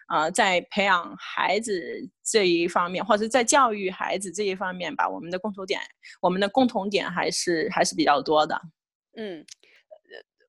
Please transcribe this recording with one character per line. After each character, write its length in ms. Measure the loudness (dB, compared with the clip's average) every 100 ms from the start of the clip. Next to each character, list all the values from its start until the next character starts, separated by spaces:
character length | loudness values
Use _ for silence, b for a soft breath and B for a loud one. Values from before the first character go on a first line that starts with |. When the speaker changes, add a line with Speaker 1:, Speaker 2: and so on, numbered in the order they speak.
| -4
Speaker 1:
呃， 200 | 0 0
在 280 | 2 2 2 0
培 140 | 0 2
养 300 | 2 0 -10
孩 400 | -10 -4 0 0
子 200 | -2 -4 -6 -10 -12 _
这 240 | -2 2 4
一 200 | 4 2
方 220 | 0 0
面， 160 | -2 2
或 100 | 2
者 120 | 4
在 160 | 2
教 280 | 4 6 4
育 200 | 2 -4
孩 260 | -4 -6 -6
子 140 | -6
这 100 | -6
一 120 | -4 -4
方 180 | -6
面 220 | -6 -6 -2
吧， 120 | -2
我 120 | -4
们 100 | -8
的 80 | -8
共 160 | -6
同 100 | -8 -6
点， 120 | -6 -8 _ B B
我 120 | 0
们 100 | 2
的 80 | 0
共 180 | 2 2
同 220 | 2 -2
点 180 | -2 -2
还 180 | -2 -2
是， 400 | -2 0 0 0
还 140 | 2 2
是 80 |
比 100 | 2
较 160 | 4 4
多 280 | 4 2 2
的。 120 | -2 -8 -18 _ _ _ -12
Speaker 2:
嗯， 240 | -12 -12
呃， 760 | -16 -20 _ _ _ -20 _ -20 -20 _